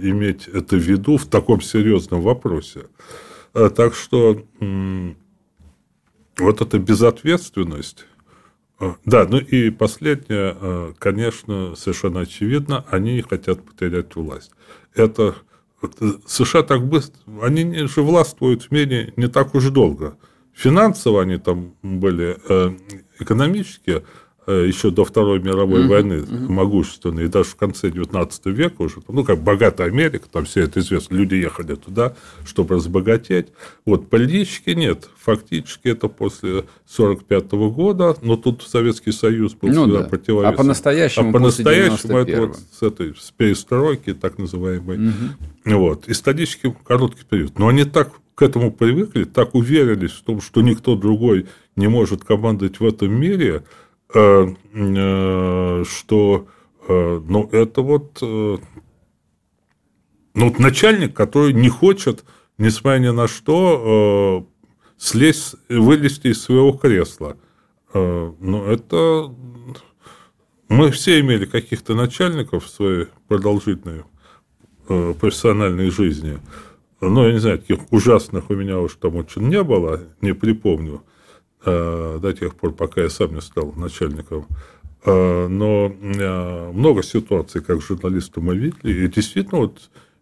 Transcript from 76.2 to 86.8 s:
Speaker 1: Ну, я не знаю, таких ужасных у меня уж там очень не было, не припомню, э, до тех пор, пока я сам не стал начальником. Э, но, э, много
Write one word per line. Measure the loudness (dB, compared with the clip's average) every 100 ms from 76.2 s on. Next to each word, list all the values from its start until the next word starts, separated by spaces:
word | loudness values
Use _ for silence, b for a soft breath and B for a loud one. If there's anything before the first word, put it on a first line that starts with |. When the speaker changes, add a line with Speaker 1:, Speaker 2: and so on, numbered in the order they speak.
| -8 -12 B B B B _ -8
Speaker 1:
Ну, | 0 4 4
я |
не | 2
знаю, | 0 -2
таких | -2 -4 0
ужасных | 2 4 4 2 -10 -6
у | -6
меня | -4 -4
уж | -4 -4
там | -6 -4
очень | -8 -4 -2
не | 0
было, | 2 0 0 -6 -10 -6
не | -4
припомню, | -2 0 0 0 -2 -4 -12 _ b b b b _ -2
э, | -2 -2 -6 -8 -6
до | -6
тех | -4 -8 -6
пор, | -6
пока | -4 -6 -2
я | -4
сам | -2 -6 -6
не |
стал | -10 -8 -8 -8
начальником. | -12 -8 -8 -8 -10 -12 -10 -14 B B B _ 0
Э, | 2 2 0 -2
но, | -2 0 0 -2 -6
э, | -8 -6 -4 -4 -6 -10 -10
много | 0